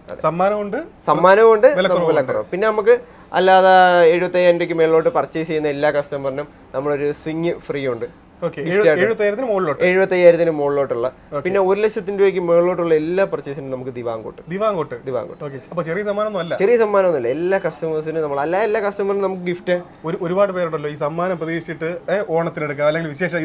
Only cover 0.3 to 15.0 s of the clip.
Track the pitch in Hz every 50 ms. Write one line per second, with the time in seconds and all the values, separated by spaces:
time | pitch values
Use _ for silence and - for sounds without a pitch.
0.3 | 160 175 185 202 208 208 208 202 190 277 339 - - - - 156 151 - 175 185
1.3 | 196 208 226 226 220 214 214 269 294 180 185 185 180 180 170 160 156 151 131 120
2.3 | 113 107 107 - - 180 214 220 214 220 202 220 247 240 - - - - - -
3.3 | - 170 185 190 190 185 185 190 185 185 180 180 180 175 170 160 170 175 180 180
4.3 | 175 180 180 175 170 170 175 170 175 165 160 160 160 160 165 170 170 156 135 -
5.3 | - 160 160 170 160 156 151 147 143 139 147 151 147 147 143 - 147 139 139 131
6.3 | 131 143 147 - - - - - - 131 139 147 147 139 147 147 147 - - 160
7.3 | 156 165 165 170 - - - - 151 143 135 131 120 113 120 - - - - _
8.3 | _ - 175 165 - 151 139 160 180 202 214 - - 180 185 220 226 - 208 202
9.3 | 208 226 269 240 208 190 185 156 139 - 170 180 180 190 196 185 185 180 180 175
10.3 | 170 165 170 165 156 147 143 143 143 143 139 131 135 117 120 127 - - - -
11.3 | 151 143 135 180 190 196 190 185 196 202 214 220 214 226 180 185 202 190 202 196
12.3 | 175 185 180 170 170 170 175 180 185 170 170 170 160 156 156 165 180 190 196 185
13.3 | 170 151 139 143 139 156 139 135 131 127 127 135 120 127 117 120 113 113 110 120
14.3 | - - - 156 170 196 214 220 202 170 147 - 123 117